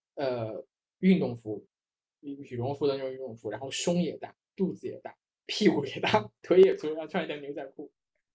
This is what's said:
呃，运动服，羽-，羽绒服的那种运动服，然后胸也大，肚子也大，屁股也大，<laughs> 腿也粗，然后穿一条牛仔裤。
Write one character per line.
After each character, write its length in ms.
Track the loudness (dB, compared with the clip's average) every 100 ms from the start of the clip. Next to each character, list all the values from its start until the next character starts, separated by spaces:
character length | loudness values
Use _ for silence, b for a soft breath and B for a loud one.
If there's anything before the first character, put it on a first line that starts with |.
| _ -6
呃， 500 | -4 -2 -4 -8 -14 _ _ _
运 200 | 4 4
动 160 | 2 -6
服， 300 | -8 -10 -12 _ _ _ _ _
羽-， 120 | -14 -14 -10
羽 60 | -6
绒 180 | -4
服 140 | 0 0
的 80 | 0
那 60 |
种 100 | -4
运 60 | -8
动 180 | -10 -10
服， 140 | -8
然 100 | -8
后 100 | -8
胸 300 | -4 0 0
也 140 | 0 -4
大， 160 | -12 -16 _ -4
肚 160 | -4
子 160 | -4 -10
也 120 | -10
大， 160 | -14 -18 _ _ -10
屁 200 | 2 4
股 160 | 4 0
也 140 | -4
大， 300 | 2 2 0
<laughs> 100 | _
腿 180 | 4 8
也 140 | 8 6
粗， 140 | -4
然 40 | -6
后 100 | -4
穿 160 | -4
一 40 | -4
条 80 | -6
牛 140 | -10
仔 120 | -10 -12
裤。 240 | -14 -18 _ _ _ _